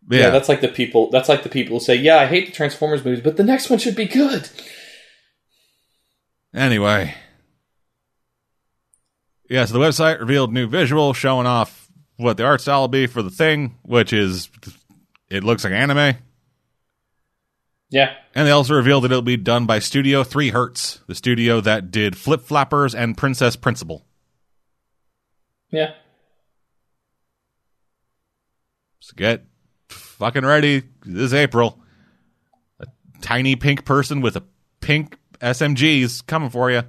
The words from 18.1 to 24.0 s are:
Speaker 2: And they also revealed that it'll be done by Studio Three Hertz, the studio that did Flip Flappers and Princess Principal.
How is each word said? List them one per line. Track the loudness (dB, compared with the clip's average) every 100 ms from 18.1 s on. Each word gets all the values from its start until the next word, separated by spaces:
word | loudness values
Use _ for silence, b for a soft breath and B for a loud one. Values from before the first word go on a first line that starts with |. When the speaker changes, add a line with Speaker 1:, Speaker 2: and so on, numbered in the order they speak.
| 0 _
Speaker 2:
And | -2 2
they |
also | 4 4 2
revealed | 4 4
that | 2
it'll | 0
be | 0 -2
done | 0 -2 0
by | -2
Studio | 0 -2 0 0
Three | 0 -2 -2
Hertz, | -2 -4 -6 -10 -10 -14
the | -6
studio | -2 0 2 2
that | 2 0 -2
did | -2 -2 -4
Flip | -2 -2
Flappers | 0 -2 0 0 -2 -2
and | -4 -2
Princess | -4 0 -2 0
Principal. | -4 -4 -8 -14